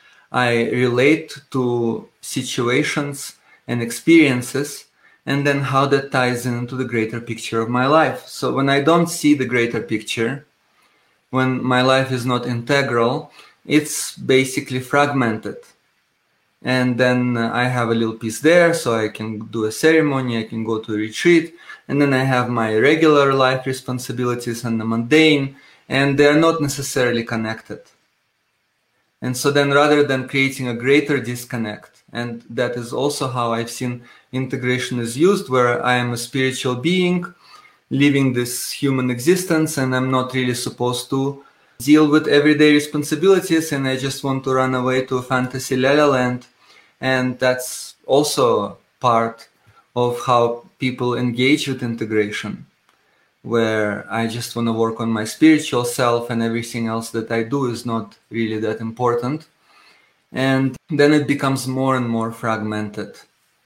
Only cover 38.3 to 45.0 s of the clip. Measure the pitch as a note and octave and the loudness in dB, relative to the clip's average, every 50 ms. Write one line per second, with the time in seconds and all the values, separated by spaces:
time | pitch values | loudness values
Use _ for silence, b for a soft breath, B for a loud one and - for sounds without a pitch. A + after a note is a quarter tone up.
38.3 | A#2 A#2+ B2 A#2+ - - - - - - C#3+ C#3 C3+ C3 B2+ B2+ B2 A#2+ A#2+ D#3+ | 2 0 -2 -4 -4 -8 -8 -10 -8 -4 -2 -2 0 0 0 -2 -2 -2 2 2
39.3 | F#3 F3 F#3 - E3+ D#3 D#3+ D#3 - C#3+ C3 B2+ B2+ B2+ B2+ C3 C3 B2+ B2+ B2+ | 2 2 2 -2 0 0 0 -2 -2 -2 -2 0 0 -2 0 0 0 0 -2 -2
40.3 | C3 C3 B2+ B2 A#2+ B2 - A#2+ - - B2 B2 B2 B2 - - C#3 C3+ C3+ C#3 | -2 -2 -2 -2 -2 -4 -4 -8 -6 -4 -4 -4 -2 -4 -6 -4 -2 -2 -2 -2
41.3 | C#3 C#3 B B B B B B B B B2 C3+ D3+ D3+ D#3 D3 D3 D#3 D3+ - | -6 -8 B B B B B B B B 2 4 6 6 6 6 4 2 4 4
42.3 | C#3+ D3 C#3+ D3+ D3+ D3 D3+ D3+ D3 D3 D3 - - D3 C#3+ - D#3+ D3 E3 G3 | 4 4 4 4 4 4 6 6 6 4 2 0 -6 -6 -4 -4 -4 0 4 4
43.3 | G3 F#3 F3+ - E3+ D#3+ D#3+ - D3+ C#3 C3+ C3 C3 B2+ C3 C#3 C3 - - C#3 | 4 4 2 0 0 0 0 -2 -4 -4 -2 -2 -2 -2 -4 -6 -6 -6 -4 -4
44.3 | C3+ C3 C3 C3+ C3 C3 C3 C3 C3 B2+ B2 B2+ B2+ C3 | -4 -2 -2 -2 0 0 0 0 0 -2 0 0 0 -2